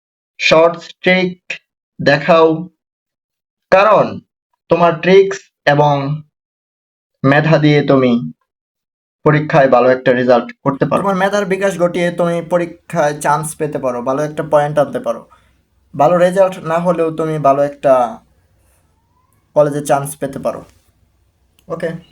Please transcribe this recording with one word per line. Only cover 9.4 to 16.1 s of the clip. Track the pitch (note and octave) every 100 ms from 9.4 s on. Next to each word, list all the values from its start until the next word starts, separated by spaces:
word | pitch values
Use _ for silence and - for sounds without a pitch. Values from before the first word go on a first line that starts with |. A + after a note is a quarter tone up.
| D3+ D#3+ C3+
ভালো | B2 B2+ C3
একটা | -
রেজাল্ট | B2 B2 A#2+ A#2 -
করতে | C#3 C3+ C#3+
পারো। | -
তোমার | G3 F#3
মেধার | G3 G#3 G3
বিকাশ | F#3+ G3 F3
ঘটিয়ে | F3 F3+ F3 F3
তুমি | E3+ E3+ E3
পরীক্ষায় | F3+ F3 - - E3+ D3 D3+
চান্স | D#3+ D3 D#3 -
পেতে | D3+ C#3+
পারো, | B2+ A#2+ B2
ভালো | C#3 D3+
একটা | D#3 D#3
পয়েন্ট | D3+ D3 D3+
আনতে | C3+ B2 A#2+
পারো। | A#2 - _ _ _ _ _ _
ভালো | C#3+ D3